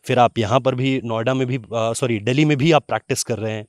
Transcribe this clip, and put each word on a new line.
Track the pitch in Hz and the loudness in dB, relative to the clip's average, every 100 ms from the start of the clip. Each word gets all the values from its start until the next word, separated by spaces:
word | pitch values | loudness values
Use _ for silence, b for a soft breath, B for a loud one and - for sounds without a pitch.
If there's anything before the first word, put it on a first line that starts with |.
फिर | - 123 | -2 2
आप | 117 117 | 4 2
यहाँ | 101 127 | 2 2
पर | 131 | 2
भी | 127 135 131 | 0 -2 -2
नोएडा | 113 113 117 | -2 -2 -2
में | 131 127 | -2 -2
भी, | 131 | -6
अ, | 104 | -6
सॉरी, | 113 113 113 127 110 | -4 -2 -2 -2 -2
दिल्ली | 107 135 | 0 2
में | 151 143 | 2 2
भी | 160 | 4
आप | 151 - | 2 2
प्रैक्टिस | 113 - 131 | -6 -4 -6
कर | - 104 | -4 -6
रहे | 110 | -4
हैं। | 107 | -8